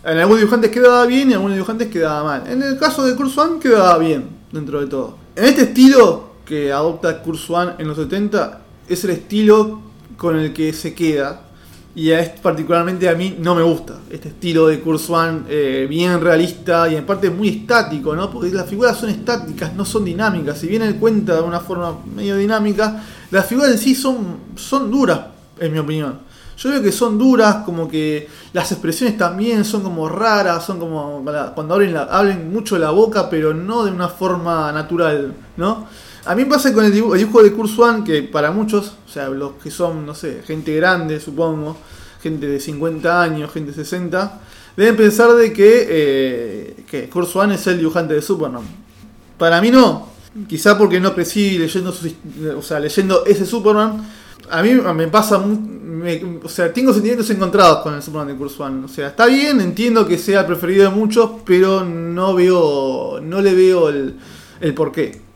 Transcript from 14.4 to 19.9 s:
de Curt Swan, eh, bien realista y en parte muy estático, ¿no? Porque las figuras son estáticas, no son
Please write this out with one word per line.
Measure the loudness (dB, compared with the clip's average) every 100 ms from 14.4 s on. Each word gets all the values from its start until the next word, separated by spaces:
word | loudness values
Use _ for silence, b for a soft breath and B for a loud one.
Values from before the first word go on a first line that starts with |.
| -2 4 4
de | 2
Curt | -2 -4
Swan, | -2 0 0 -4 -4
eh, | -2 -2 -2 -4
bien | -2 0 2
realista | 2 2 0 -4 -2 0 2
y |
en | -2
parte | -4 -2 -2
muy | 0 -2
estático, | -4 0 0 0 -4 -4
¿no? | -4 -6
Porque | -6 -4
las | -4 -6
figuras | 0 0 0
son | -4
estáticas, | -4 -4 -6 -6 -10 -8
no | -6
son | -4